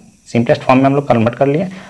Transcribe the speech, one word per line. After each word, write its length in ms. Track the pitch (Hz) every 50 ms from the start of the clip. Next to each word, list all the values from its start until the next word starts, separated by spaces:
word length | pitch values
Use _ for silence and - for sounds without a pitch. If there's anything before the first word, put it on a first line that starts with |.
| - - _ _ _ -
सिंपलेस्ट 340 | - 120 117 120 147 131
फॉर्म 180 | - - 127 131
में 60 | 135
हम 100 | 135 139
लोग 120 | 143 139 -
कन्वर्ट 280 | 123 117 107 117 - -
कर 100 | 143 139
लिए। 220 | 143 160 190 185 - - -